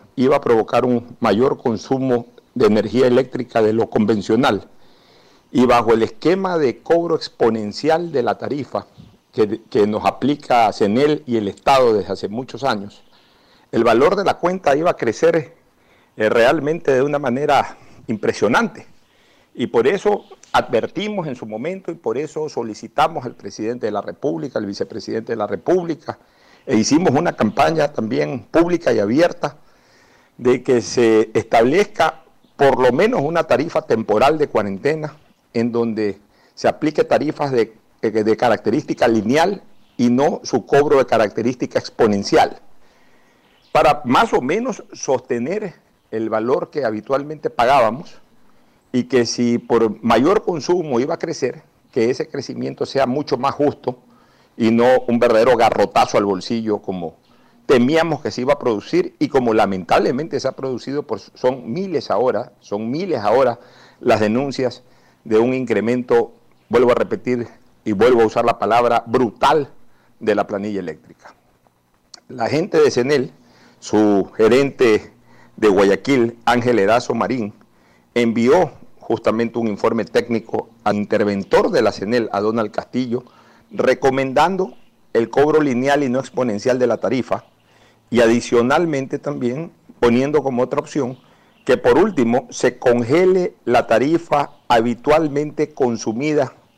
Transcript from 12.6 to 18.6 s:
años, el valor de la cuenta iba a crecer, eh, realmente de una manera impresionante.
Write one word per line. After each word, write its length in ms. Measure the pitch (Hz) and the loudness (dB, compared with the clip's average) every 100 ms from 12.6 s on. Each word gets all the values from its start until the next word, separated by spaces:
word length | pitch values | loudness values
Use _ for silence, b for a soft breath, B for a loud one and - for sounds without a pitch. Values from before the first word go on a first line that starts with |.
años, 400 | 139 110 101 - _ b b b b b b | -6 -6 -8 -18 _ b b b b b b
el 100 | 113 | 0
valor 320 | 113 113 147 190 | 2 4 4 2
de 80 | |
la 120 | 175 - | -2 -2
cuenta 380 | 175 185 165 143 | -2 -2 0 2
iba 140 | 170 | 0
a 40 | 151 | -2
crecer, 640 | 120 107 160 165 - - _ b b b b - | -4 0 2 2 -4 -16 _ b b b b -4
eh, 140 | 107 | 0
realmente 640 | 113 117 160 143 160 - | 4 4 2 -2 -2 0
de 80 | 131 | 2
una 180 | 143 143 | 2 -2
manera 580 | 143 123 147 135 104 B B B - | -2 -2 2 0 0 B B B -10
impresionante. 800 | 110 113 - 104 156 | -4 -4 0 0 2